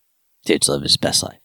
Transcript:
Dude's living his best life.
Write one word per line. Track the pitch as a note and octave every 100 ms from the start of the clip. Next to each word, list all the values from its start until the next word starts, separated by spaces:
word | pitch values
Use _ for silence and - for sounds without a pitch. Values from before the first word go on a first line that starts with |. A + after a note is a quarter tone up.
| _ _ _ _ -
Dude's | D#3 -
living | C#2+
his | - -
best | - -
life. | - -